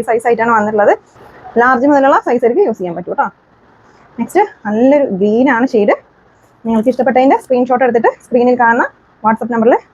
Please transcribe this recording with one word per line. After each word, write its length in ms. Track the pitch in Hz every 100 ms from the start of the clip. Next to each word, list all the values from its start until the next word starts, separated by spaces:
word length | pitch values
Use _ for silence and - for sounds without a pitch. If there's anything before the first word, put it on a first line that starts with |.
| 233
സൈസ് 180 | 233 240
ആയിട്ടാണ് 240 | 226 226 226
വന്നിട്ടുള്ളത്. 360 | 208 214 208 427 _ - - - - 233
ലാർജ് 260 | 247 254 277
മുതലുള്ള 260 | 285 269 339 349
സൈസ് 160 | 240
വരെയ്ക്ക് 200 | 233 269 381
യൂസ് 100 | 214
ചെയ്യാൻ 140 | 180 170
പറ്റും 160 | 170 202
ട്ടോ. 60 | 233 - _ _ _ _ _ _ _ -
നെക്സ്റ്റ് 240 | 233 349 415 - 208
നല്ലൊരു 400 | 214 262 294 285 185
ഗ്രീൻ 280 | 208 220 262
ആണ് 120 | 233 262
ഷെയ്ഡ്. 200 | 226 202 539 - _ _ _ _ _ 226
നിങ്ങൾക്ക് 240 | 226 226
ഇഷ്ടപ്പെട്ടതിന്റെ 460 | 254 254 247 269 427
സ്ക്രീൻഷോട്ട് 400 | - 254 254 247 262
എടുത്തിട്ട് 240 | 233 320 - -
സ്ക്രീനിൽ 320 | 240 247 247
കാണുന്ന 240 | 233 233 554 - _ _
WhatsApp 260 | 214 220 226
നമ്പറിൽ 220 | 233 220 403 -